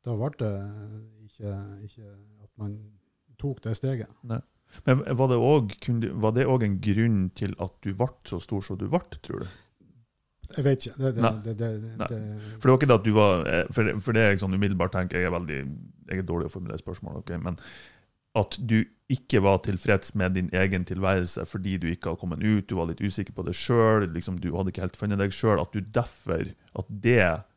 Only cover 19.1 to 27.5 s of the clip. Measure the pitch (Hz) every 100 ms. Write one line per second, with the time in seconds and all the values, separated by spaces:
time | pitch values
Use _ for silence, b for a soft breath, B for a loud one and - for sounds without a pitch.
19.1 | 131 - 117 98 95 - 95 - 98 -
20.1 | 104 92 92 90 92 98 95 87 92 95
21.1 | 95 90 - - - 95 92 82 85 87
22.1 | 82 90 73 107 104 - 92 82 82 101
23.1 | 95 95 - 90 87 - 120 110 110 92
24.1 | 82 92 87 87 82 95 92 90 - 104
25.1 | 101 101 - 113 95 87 107 98 120 -
26.1 | - - 82 - - b - - 104 113
27.1 | 120 90 80 -